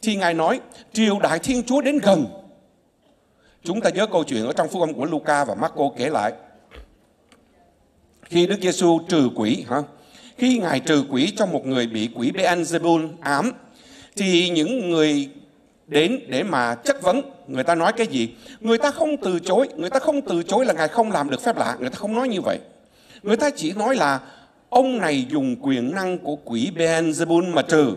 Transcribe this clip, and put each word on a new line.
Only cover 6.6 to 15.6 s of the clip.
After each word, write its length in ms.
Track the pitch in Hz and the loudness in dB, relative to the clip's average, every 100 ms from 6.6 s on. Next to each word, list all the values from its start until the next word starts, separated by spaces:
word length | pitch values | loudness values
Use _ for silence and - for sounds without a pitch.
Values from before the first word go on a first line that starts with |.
| _ - - _ _ _ _ _ _ _ _ _ _ _ _ _ | _ -20 -20 _ _ _ _ _ _ _ _ _ _ _ _ _
Khi 260 | - 165 180 | -2 2 2
Đức 100 | 202 | 2
Giêsu 380 | 185 160 175 165 165 | -2 2 2 2 2
trừ 200 | 175 127 120 | 2 2 2
quỷ, 300 | 107 - - | -2 -2 -2
hả? 120 | 127 147 - - - - - | -4 -4 -12 -20 -20 -20 -2
Khi 200 | 247 247 | 2 2
Ngài 220 | 175 139 | 2 -2
trừ 240 | 160 156 139 | 2 2 2
quỷ 240 | 131 156 202 | 0 0 0
cho 80 | 208 | -2
một 200 | 135 131 | -2 -2
người 220 | 131 117 | -2 -2
bị 220 | 113 113 113 | -2 -4 -2
quỷ 160 | 120 | -4
Beelzebul 760 | 185 185 175 165 165 165 165 160 151 | 0 0 0 0 -2 2 2 0 -8
ám, 300 | 147 143 208 254 - - - - - - | -2 0 0 -4 -20 -20 -20 -20 -18 -4
thì 340 | 190 170 180 | 2 2 2
những 400 | 170 156 262 185 | 0 0 -2 -2
người 400 | 165 156 147 139 - - _ | 2 2 2 -2 -10 -20 _